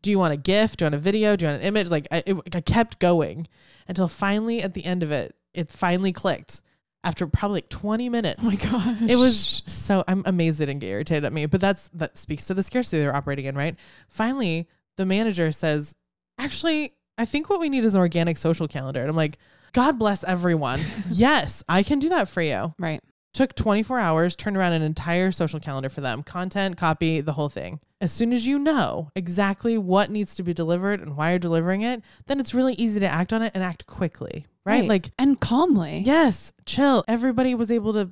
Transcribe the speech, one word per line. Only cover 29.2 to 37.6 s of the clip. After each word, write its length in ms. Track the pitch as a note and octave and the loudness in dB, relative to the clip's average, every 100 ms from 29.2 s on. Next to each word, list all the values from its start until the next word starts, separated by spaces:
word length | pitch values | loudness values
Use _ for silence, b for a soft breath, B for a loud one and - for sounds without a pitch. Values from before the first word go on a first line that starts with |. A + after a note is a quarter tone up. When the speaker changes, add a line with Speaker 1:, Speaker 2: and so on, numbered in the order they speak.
| F3 F3+ G3 G3 A#3 A3+ | -4 0 0 0 0 0
Speaker 1:
what 320 | F#3 F#3 G3+ | 2 2 2
needs 240 | G#3 G3+ - | -2 -4 -4
to 60 | |
be 100 | F3 | -4
delivered 460 | E3 E3 F3 F#3+ G#3 | -2 0 0 0 -4
and 160 | D3+ C#3+ | -6 -2
why 140 | D#3+ | 0
you're 80 | F3+ | 0
delivering 440 | F3 E3 E3 G3 | 2 0 2 0
it, 200 | A3+ B3 b b - | -2 -4 b b -4
then 140 | C#4 | -4
it's 140 | B3 | 0
really 180 | A#3+ C4 | 2 2
easy 240 | B3 A#3 G#3 | 2 0 2
to 60 | G3 | 0
act 260 | D3 F3+ | 0 0
on 100 | A3+ | 0
it 100 | A3+ | -2
and 80 | G3 | -2
act 240 | F#3 E3 - | -4 -6 -14
quickly, 600 | - E3+ - - - - _ | -4 -4 -4 -10 -10 -14 _
right? 160 | F#3+ A#3+ | 2 2
Speaker 2:
Right. 80 | G#3+ | 4
Speaker 1:
Like, 220 | G3+ - - | 2 0 0
Speaker 2:
And 200 | C4+ C#4 | 2 2
calmly. 640 | - A#3+ F4+ A3 D#3 D#3 G#3 | 2 2 4 4 2 -2 2
Speaker 1:
yes, 460 | D#4 C#4+ F3+ - _ | 6 4 2 -8 _
chill. 400 | - - C#4 B3 - | -6 2 4 4 2
Everybody 480 | A3+ C4 A#3+ B3+ | 0 2 2 2
was 160 | A#3+ | 2